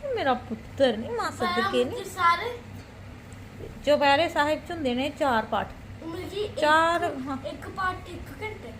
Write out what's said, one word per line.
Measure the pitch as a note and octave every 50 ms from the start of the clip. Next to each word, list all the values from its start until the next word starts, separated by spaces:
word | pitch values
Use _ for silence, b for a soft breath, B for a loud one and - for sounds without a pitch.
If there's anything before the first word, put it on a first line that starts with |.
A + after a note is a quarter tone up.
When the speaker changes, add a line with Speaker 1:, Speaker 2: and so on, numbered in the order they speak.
| -
Speaker 1:
ਇਹ | C#5 B4+
ਮੇਰਾ | A4 E4+ C#4 B3+
ਪੁੱਤਰ | A3 - - A3+ A3 - - - - C#4 B3+ A3
ਨੀ, | G3+ A#3+ D4+
ਮਾਂ | A#4 A#4 G4 D#4+
Speaker 2:
ਚੁਪਹਿਰਾ | D4+ - F4+ F4+ F4+ F4+
Speaker 1:
ਸਦਕੇ | F#4+ G4 F#4+ B3 B3
ਨੀ। | -
Speaker 2:
ਮਤਲਬ | F4 A#4+ G4
ਸਾਰੇ? | - - F#4 F4 E4+ F4 F4 G#4 A#4+ B4 A#4+ - - - - - - - - - - - - - - - - - - - - - - - - -
Speaker 1:
ਚੁਪਹਿਰੇ | C4 D4 C#4+ C#4+ C#4 C#4 C#4+ E4 E4
ਸਾਹਿਬ | E4+ D#4+ D4 D4 D#4 C#4 - -
ਚ |
ਹੁੰਦੇ | F4 E4+ D#4 B3+ A#3+
ਨੇ | B3 C4 D4 C#4+ -
ਚਾਰ | D#4+ C#4 A#3+ A3 G#3+
ਪਾਠ। | - - G3+ - - - - - - - - -
Speaker 2:
ਮਤਲਬ | E4 E4 F#4 F4+ E4
ਕਿ | F#4 G4
ਇੱਕ, | G#4 - - -
Speaker 1:
ਚਾਰ, | D#4 D4+ D4+ D#4+ E4 E4 E4+ E4+ F4 E4+ D4+ C#4 C4
ਹਾਂ। | C#4 C4+ B3+ - D4
Speaker 2:
ਇੱਕ | D#4+ - - F#4+
ਪਾਠ | - G4 F#4+ F#4 F#4 F4+ - -
ਇੱਕ | F4 E4 - - - -
ਘੰਟੇ? | G#4 G#4+ G#4+ G#4 - A#3 A3